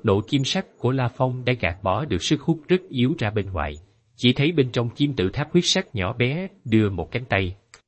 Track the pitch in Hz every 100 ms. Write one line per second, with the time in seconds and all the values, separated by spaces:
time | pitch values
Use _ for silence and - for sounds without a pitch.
0 | 110 98 - 139 131 190 190 _ 120 131
1 | 120 - 131 127 123 123 85 92 95 98
2 | 151 87 - 147 - 160 - 180 - 135
3 | 127 165 107 104 95 90 76 73 - _
4 | _ - 123 123 143 165 127 123 120 -
5 | 143 123 92 - 147 175 175 190 - 104
6 | 90 120 123 160 190 - 120 110 104 98
7 | - 123 127 98 92 98 _ -